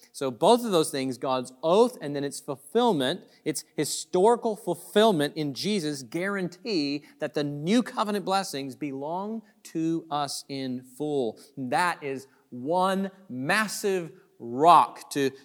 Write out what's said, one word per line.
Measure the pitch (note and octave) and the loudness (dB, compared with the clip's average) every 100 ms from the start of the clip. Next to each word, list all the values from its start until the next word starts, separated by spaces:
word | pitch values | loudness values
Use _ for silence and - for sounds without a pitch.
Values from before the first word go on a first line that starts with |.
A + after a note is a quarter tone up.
| - | -20
So | - C3+ | -6 -6
both | A#2 F3 A#3+ | 2 4 6
of | A#3 | 4
those | F3 D3+ | 0 2
things, | C#3 C3 A#2+ | -2 -4 -4
God's | C#3 C3 B2 - | -2 -2 -4 -4
oath | D#3+ G3+ A#3+ A#3+ | 2 4 4 2
and | D3 | -8
then | C#3+ | -6
its | C#3+ - | -6 -8
fulfillment, | - C3+ - A3+ A#3+ D#3 C3 F#3+ - _ D3+ | -10 -12 -4 2 2 2 0 -2 -10 _ -6
its | D3+ - - | -6 -8 -6
historical | C#3+ - - F3+ G#3+ A#3 A#3+ G#3 | -4 -6 -4 2 4 4 0 -6
fulfillment | F3+ E3+ - G#3 A3+ D#3+ C#3+ D#3+ | -6 -6 0 4 4 4 0 -2
in | D3 | -6
Jesus, | A#2+ D#3+ G#3 D3+ C#3 | -4 -2 -2 -2 -6
guarantee | A#2 E3+ F#3+ G3+ F3 - A#3+ F3+ C#3+ C#3+ - - | -8 -6 -4 -4 -6 -8 -4 -2 -2 -4 -8 -10
that | D3+ | -6
the | D3+ | -4
new | C#3+ D3 D#3+ A#3+ | -4 -4 0 0
covenant | - A#3+ G#3 G#3 F3 | 0 -4 -4 -4 -2
blessings | G3 F3+ C#3 C#3 A#2+ | -2 -2 -8 -10 -8
belong | D3 C3+ D3 F3+ G#3 A3+ - _ | -8 -6 -6 -6 -6 -8 -12 _
to | - E3 E3 E3 D#3+ | -10 -4 -2 -2 -2
us | D3 C#3 - - | -4 -4 -6 -8
in | C3+ C3 B2+ | -8 -6 -6
full. | - - D3+ C#3+ A2+ - - - | -10 -8 -4 0 -2 -4 -16 -10
That | B2+ D3+ F3+ E3+ | -2 2 2 -2
is | C#3+ C3+ - _ _ | -6 -8 -10 _ _
one | B2 C3+ F3+ F#3 F#3+ G3 - - | -10 -2 2 2 0 -4 -8 -12
massive | B2+ D3 G#3 G#3+ - G3+ F#3+ D#3+ - _ _ | -8 0 0 0 -2 -2 -2 -4 -14 _ _
rock | A#2 B2 E3 D#3 - - - | -8 4 8 10 8 -2 -8
to, | D3 C3+ - | -2 -2 -2